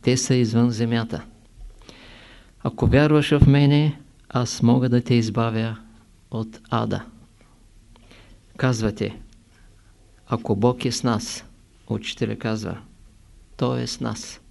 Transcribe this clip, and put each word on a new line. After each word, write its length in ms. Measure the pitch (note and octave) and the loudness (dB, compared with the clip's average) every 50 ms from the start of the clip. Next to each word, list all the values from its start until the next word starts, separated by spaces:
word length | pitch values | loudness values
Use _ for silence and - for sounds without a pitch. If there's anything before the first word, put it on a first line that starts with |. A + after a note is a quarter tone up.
Те 140 | - C3 B2+ | 2 0 0
са 180 | C3 - - C3 | 0 2 2 2
извън 360 | B2+ A#2+ A2+ A2 A#2 A#2+ A#2+ | 2 2 2 2 2 2 2
земята. 540 | A#2 G#2+ A#2+ A2+ A#2 A#2 A2+ A#2 - - - - - _ _ _ _ - - - - - - - - - - - - - - - - - - - _ _ | 2 0 -2 0 0 -2 -2 -4 -8 -10 -10 -14 -20 _ _ _ _ -20 -20 -20 -20 -20 -20 -20 -20 -20 -20 -20 -20 -20 -20 -20 -20 -20 -20 -20 _ _
Ако 260 | - C3 - - C3+ | -8 -8 -4 0 0
вярваш 440 | A2 A#2 C3+ D3 D#3 D3+ D3+ D3 - | 4 4 4 6 6 4 4 4 4
в 160 | D3+ C#3+ C3+ | 2 4 6
мене, 540 | C3+ C#3 C#3+ C#3+ C#3 D3 D3 D3+ D3+ D3 - - - _ _ - _ | 6 6 6 6 4 4 4 2 0 -2 -4 -14 -20 _ _ -20 _
аз 340 | - B2+ B2 A#2 - - | -4 -4 -4 -2 -4 0
мога 260 | - A#2 A#2+ C3 B2 B2+ | 2 4 4 4 2 2
да 120 | A#2+ B2 | 2 0
те 140 | A#2+ - B2 | 2 2 2
избавя 640 | A#2+ A2+ A#2 A#2+ A#2+ A#2 A2+ A2 A2 A2+ A2+ A2 A2 - - - - _ _ _ _ _ _ | 2 2 0 -2 -2 -2 -2 -2 -4 -4 -4 -6 -10 -16 -20 -20 -20 _ _ _ _ _ _
от 300 | - A2+ A2 A2 - - _ - | -8 -8 -8 -8 -12 -20 _ -4
ада. 340 | - A2+ A#2 A2 - C#3+ - - - - - _ _ _ - _ _ _ - _ _ - _ _ - - - - - - - - - - _ _ _ | -2 -2 -2 -2 -4 -6 -8 -12 -20 -20 -20 _ _ _ -20 _ _ _ -20 _ _ -20 _ _ -20 -20 -20 -20 -20 -20 -20 -20 -20 -20 _ _ _
Казвате, 640 | - - B2+ B2+ G#2+ A2+ G#2+ G2+ - G#2 G2 - - - - - - _ _ _ _ - - - _ _ _ - _ _ _ _ _ _ | -2 -2 0 0 0 -2 -4 -2 -2 -6 -6 -6 -10 -18 -20 -20 -20 _ _ _ _ -20 -20 -20 _ _ _ -20 _ _ _ _ _ _
ако 300 | - B2+ A#2 - - G#2+ | -6 -6 -4 -2 -2 0
Бог 280 | G2 A2 B2 B2 B2 - | 2 2 0 0 0 -4
е 80 | B2+ | -4
с 100 | A#2 - | -4 -2
нас, 420 | - B2 A#2 G#2+ - - - - - - - _ _ _ _ _ _ - | -2 -2 -2 -2 -4 -8 -12 -14 -14 -18 -20 _ _ _ _ _ _ -8
учителя 480 | - - - - - - B2 G#2+ A2 | -8 -8 -6 -10 -6 -6 -6 -6 -6
казва, 420 | - - A2+ A2 A2 A2 F2+ F2 - - - - _ - - - _ - - - - - _ - | -6 -6 -6 -6 -6 -6 -10 -10 -12 -14 -20 -20 _ -20 -20 -20 _ -20 -20 -20 -20 -20 _ -6
Той 240 | - B2 B2 B2+ B2 | -4 -2 -2 -2 -4
е 60 | A#2+ | -4
с 140 | A#2+ - - | -6 -8 -6
нас. 400 | B2 A#2 A2 - - - - - _ - | -6 -8 -8 -8 -12 -16 -18 -20 _ -20